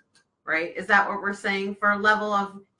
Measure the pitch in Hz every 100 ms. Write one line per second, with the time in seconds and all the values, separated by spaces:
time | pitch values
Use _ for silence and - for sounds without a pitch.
0 | _ _ _ _ - 160 170 - 190 202
1 | 202 202 196 202 208 196 196 202 208 202
2 | 214 214 208 202 196 - -